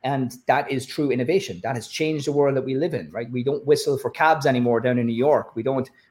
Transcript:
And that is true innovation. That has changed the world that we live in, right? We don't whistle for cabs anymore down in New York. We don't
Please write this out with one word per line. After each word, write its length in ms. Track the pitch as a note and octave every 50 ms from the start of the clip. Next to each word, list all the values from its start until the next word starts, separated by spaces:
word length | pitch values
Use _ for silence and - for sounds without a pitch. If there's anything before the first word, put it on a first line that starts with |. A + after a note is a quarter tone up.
| -
And 340 | C3 C#3+ C3+ C3 A#2+ - - _
that 240 | - C3 C3+ D3 -
is 160 | C#3 C3 B2
true 260 | - - - D3+ C#3+ B2
innovation. 480 | B2 B2 B2 E3+ F#3+ F#3 - F#2+ F2 -
That 140 | A2+ C3
has 100 | A#2+ G#2+
changed 400 | - - - D#3+ D#3 D#3 D3+ C3+
the 60 | C#3+ C#3+
world 240 | C#3+ C#3+ C#3 C3+
that 80 | C3 C3
we 100 | C3 C3+
live 200 | C3 D#3 F3 D3+
in, 140 | A2+ E2+ D2 -
right? 180 | G#2+ A#2+ A#2+
We 140 | B2 B2+ A#2+
don't 200 | C#3 C3+ - -
whistle 340 | C#3 D3 C#3+ - D3 C#3 B2+
for 120 | - A#2+
cabs 360 | - - D#3+ D#3 D#3+ D#3 C#3
anymore 340 | D3+ B2+ B2 B2 A#2+ A#2 A2+
down 180 | A2+ B2+ B2 B2
in 80 | A#2+
New 60 | A#2 A#2
York. 420 | A2+ B2 D3 D3 A#2 - - -
We 80 | A2+ A2+
don't 260 | C3 C3+ C3+ B2+ - _ _ _ _